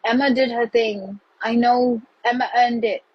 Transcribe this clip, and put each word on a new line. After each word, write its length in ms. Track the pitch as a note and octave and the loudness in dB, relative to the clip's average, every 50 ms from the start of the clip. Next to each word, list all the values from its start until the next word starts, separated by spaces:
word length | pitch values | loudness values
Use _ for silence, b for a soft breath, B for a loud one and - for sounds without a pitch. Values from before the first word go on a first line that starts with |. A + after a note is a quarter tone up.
| - | 0
Emma 300 | A3 A#3 B3+ C#4 C#4 B3 | 0 0 2 2 2 2
did 160 | B3+ C4 A#3+ | 2 0 0
her 160 | A#3+ A#3+ A#3+ | 0 -4 -4
thing. 540 | A3+ - A#3 A3+ A3 G#3 G3+ F#3+ G3 G3+ G3+ _ _ _ _ | 0 0 0 0 0 -4 -6 -10 -12 -14 -16 _ _ _ _
I 120 | - A3+ A#3 | -6 -2 0
know 480 | A#3+ A#3+ A#3+ B3 B3 B3 B3 A#3+ A3 - _ _ _ - | 2 4 4 4 4 2 0 0 -2 -6 _ _ _ -4
Emma 240 | A#3 A#3+ B3 B3 - - | -4 -2 -2 -4 -2 2
earned 280 | A#3+ B3 A#3+ A#3+ A#3 G#3+ | 2 2 2 0 -2 -2
it. 200 | A3 F#3+ - _ _ | -2 -4 -4 _ _